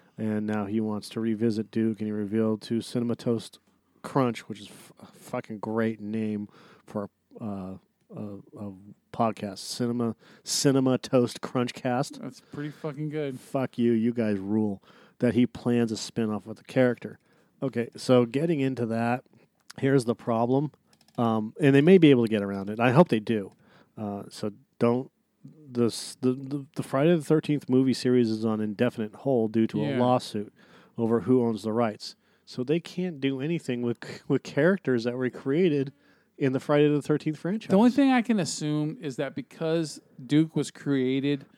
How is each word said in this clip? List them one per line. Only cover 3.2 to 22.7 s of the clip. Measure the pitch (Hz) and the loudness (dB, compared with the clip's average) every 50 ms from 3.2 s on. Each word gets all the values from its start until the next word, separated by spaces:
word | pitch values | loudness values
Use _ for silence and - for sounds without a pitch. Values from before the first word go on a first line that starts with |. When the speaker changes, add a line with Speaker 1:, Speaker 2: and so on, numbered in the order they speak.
| - 123 117 110 - - - _ _ _ _ _ _ _ _ _ | -2 -2 -2 -2 -4 -10 -18 _ _ _ _ _ _ _ _ _
Speaker 1:
Crunch, | - - - 143 131 120 110 - - - | -16 -4 0 0 0 0 -2 -6 -10 -14
which | 104 104 | -14 -14
is | 101 - | -16 -18
f-, | - - - - _ - | -20 -20 -20 -20 _ -20
a | - | -20
fucking | - _ - - - - 123 - - 113 101 | -20 _ -20 -14 -10 -10 -10 -8 -10 -12 -10
great | - 110 110 113 113 113 110 104 | -8 -4 -2 0 0 -2 -2 -6
name | 104 104 110 110 110 107 107 104 104 - _ - - - - _ _ | -8 -6 -6 -4 -4 -4 -4 -6 -8 -10 _ -20 -20 -20 -20 _ _
for | - - 107 101 - - _ _ _ - 233 | -10 -8 -8 -8 -8 -12 _ _ _ -16 -12
a, | 120 | -10
uh, | 104 101 98 92 92 92 - - _ _ _ _ _ 214 | -10 -8 -10 -10 -12 -14 -16 -18 _ _ _ _ _ -14
a, | 117 107 101 101 98 - _ - - | -12 -12 -12 -12 -16 -18 _ -16 -14
a | 104 101 95 92 98 104 - _ _ _ | -14 -14 -14 -16 -20 -20 -20 _ _ _
podcast, | - - 117 113 104 - 110 101 95 - | -4 -2 -2 -2 -2 -4 -8 -10 -10 -12
Cinema, | - - - - 123 120 120 120 120 113 107 - _ - - - _ | -12 -12 -6 -4 -4 -2 -2 -2 -2 -2 -4 -6 _ -20 -20 -18 _
Cinema | - - - - 143 135 135 131 127 127 120 | -6 -4 0 2 2 4 4 4 2 2 0
Toast | - - 139 127 120 113 - - | 0 0 2 2 2 2 -2 -10
Crunchcast. | - - - 127 120 120 - - - 127 123 123 143 - - - | -12 -6 -4 -2 -4 -4 -6 -6 -4 -4 -2 -2 -4 -6 -8 -12
Speaker 2:
That's | - 131 117 - | -14 -14 -14 -16
pretty | _ _ - 147 147 151 | _ _ -12 -10 -10 -10
fucking | 147 - - 156 135 147 151 151 | -10 -10 -10 -10 -8 -6 -8 -6
good. | 147 156 147 139 131 123 | -4 -4 -4 -4 -6 -8
Speaker 1:
Fuck | - - - 135 127 - - 120 | -12 -6 -4 -4 -2 -2 0 2
you, | 117 117 | 2 4
you | 117 113 113 120 117 | 4 4 2 0 0
guys | 120 113 107 104 95 | 0 0 0 0 -2
rule. | 95 98 107 110 107 104 98 - - - - - - _ _ _ | -2 0 0 0 0 0 -4 -6 -12 -20 -20 -20 -20 _ _ _
That | 123 120 104 | 0 2 4
he | 117 123 | 4 2
plans | - - - - 123 120 120 117 110 | 2 0 -4 -2 0 2 2 2 0
a | 110 | -2
spin-off | - - - - 120 113 107 107 101 - | -6 -8 -8 -4 -4 -4 -2 -4 -6 -8
with | 110 107 - | -12 -16 -16
the | - | -16
character. | - - 131 127 123 117 - - 107 113 - _ _ _ _ _ _ _ _ | -2 2 2 2 2 2 -2 -8 -14 -16 -18 _ _ _ _ _ _ _ _
Okay, | 139 135 - 120 117 - - | -8 -4 -4 -4 -6 -6 -8
so | - - - 127 123 120 | -6 2 4 6 6 6
getting | 117 117 139 160 175 165 143 | 4 0 -2 0 0 0 0
into | 135 135 131 120 120 | 0 -2 -2 -2 -4
that, | 110 113 113 117 117 123 127 - _ _ _ _ _ _ _ _ - - - | -2 -2 -2 0 0 -2 -2 -6 _ _ _ _ _ _ _ _ -20 -8 -2
here's | 135 139 139 139 113 | 2 4 4 4 2
the | 120 113 | 2 -2
problem. | - - 123 117 113 120 120 131 139 151 143 - _ _ _ _ _ _ _ _ | -4 -2 -2 0 0 2 2 2 0 0 -2 -6 _ _ _ _ _ _ _ _
Um, | - 120 113 113 110 107 110 - - | -2 0 2 2 0 -2 -4 -4 2
and | 156 139 139 | 4 6 6
they | 139 | 8
may | 147 175 196 185 | 8 8 8 10
be | 160 147 | 10 8
able | 135 120 117 | 8 6 4
to | 104 | 2
get | 110 104 | 0 -2
around | 101 98 101 98 95 101 | -2 -2 -4 -6 -6 -6